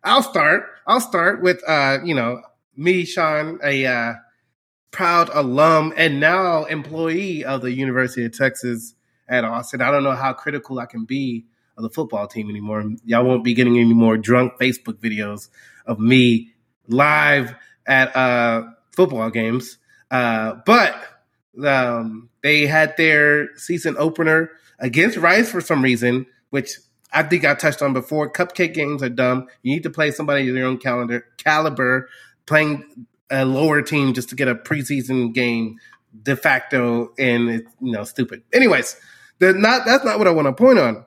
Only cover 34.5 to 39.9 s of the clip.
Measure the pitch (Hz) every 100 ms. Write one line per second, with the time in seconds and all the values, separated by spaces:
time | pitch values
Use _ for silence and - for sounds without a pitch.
34.5 | 117 - 151 131 143 127 131 120 117 123
35.5 | 117 113 113 _ _ _ 110 113 135 -
36.5 | 131 - 135 120 117 117 - 131 120 117
37.5 | 113 113 _ 127 110 107 - 120 95 _
38.5 | - 262 147 117 - - - _ _ 185
39.5 | 190 214 254 233